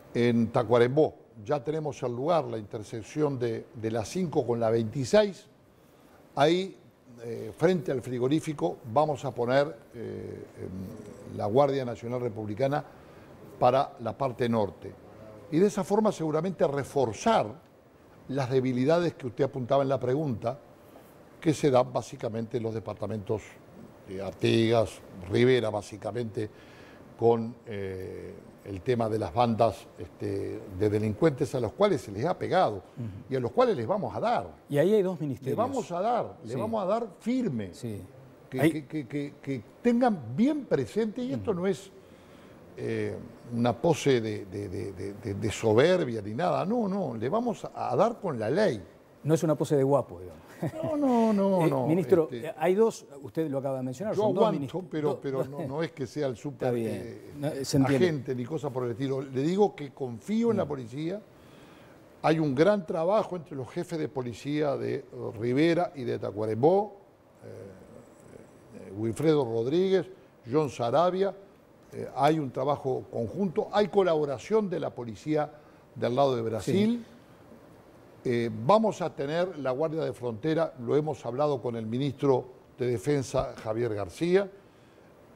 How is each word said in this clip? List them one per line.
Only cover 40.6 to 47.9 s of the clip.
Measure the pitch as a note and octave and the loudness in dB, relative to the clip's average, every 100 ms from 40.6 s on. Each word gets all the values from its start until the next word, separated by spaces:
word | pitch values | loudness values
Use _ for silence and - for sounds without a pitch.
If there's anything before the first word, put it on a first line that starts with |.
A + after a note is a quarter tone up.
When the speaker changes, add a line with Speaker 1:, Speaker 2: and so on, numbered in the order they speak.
| B3 | 0
Speaker 1:
presente, | D3+ B2+ G3+ A3+ G3+ | 0 0 -2 -2 -2
y | B3 | -4
esto | C4+ G2 | -4 -2
Speaker 2:
Ujú. | F3+ | -2
Speaker 1:
no | F#3+ | 0
es, | F#3 - - - - - - - - - - | -2 -6 -20 -20 -20 -20 -20 -20 -20 -20 -10
eh, | A#2+ A2 G#2+ F#2+ F2+ - B2 A#2 | -4 -2 -4 -6 -12 -18 -8 0
una | A#2+ | 2
pose | A2+ E3+ D3+ D3 B2 | 4 2 4 4 4
de, | A2 G#2+ G2+ | 2 -4 -8
de, | G2+ G2+ | -8 -6
de, | F#2+ G2+ | -6 -8
de, | F2+ G2 | -8 -10
de, | G2+ - | -8 -6
de | G2+ G#2+ | -4 -4
soberbia | - A2+ G#2+ D#3 F#3 D3 A2+ | 0 4 6 6 4 2 -4
ni | G#2 | -6
nada, | A2 F3 C#3 D#3+ | -2 0 0 0
no, | A#3+ G#3 | -2 -2
no, | G3+ D#3 A#2 | -2 -4 -4
le | A#2 | -2
vamos | G#3 A#3+ F#3 D3+ | 0 -2 -4 -8
a, | A#2+ A2+ | -6 0